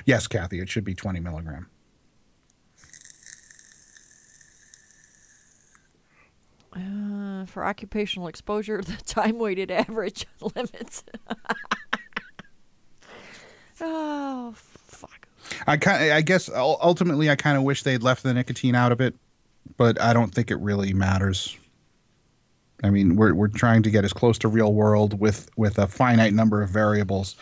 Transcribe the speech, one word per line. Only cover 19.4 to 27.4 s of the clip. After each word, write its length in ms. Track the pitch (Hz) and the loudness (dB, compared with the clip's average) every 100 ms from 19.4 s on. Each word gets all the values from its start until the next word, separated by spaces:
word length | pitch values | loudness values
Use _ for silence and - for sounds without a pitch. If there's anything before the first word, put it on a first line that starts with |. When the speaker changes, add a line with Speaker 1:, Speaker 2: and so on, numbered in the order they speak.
| _ _ - - | _ _ -8 2
Speaker 1:
but 240 | 117 - | 2 4
I 140 | 117 | 2
don't 180 | 117 110 | 2 2
think 200 | 120 117 | -2 -2
it 60 | - | -4
really 360 | 101 101 98 | -2 -2 0
matters. 640 | 95 95 95 98 90 - - _ _ _ _ _ _ _ _ _ _ _ - | 0 2 2 0 -2 -6 -12 _ _ _ _ _ _ _ _ _ _ _ -4
I 80 | 101 | 2
mean, 240 | 101 95 98 | 4 4 4
we're, 180 | 110 | 4
we're 140 | 82 104 | 4 0
trying 340 | 107 117 113 | 2 4 4
to 80 | 107 | 4
get 160 | 104 98 | 2 0
as 80 | |
close 240 | - 120 113 | 2 2 2
to 80 | 110 | 2
real 280 | 110 107 107 | 2 4 4
world 440 | 107 104 107 101 | 4 4 2 2
with, 300 | 107 101 - - | 0 0 -6 -2
with 220 | 107 104 | 0 0
a 80 | 98 | 0
finite 460 | - 127 117 110 107 | 2 4 6 6 4
number 260 | 110 104 | 2 2
of 80 | 98 | 0
variables, 640 | 104 107 104 98 98 98 - | 2 2 2 0 -2 -4 -10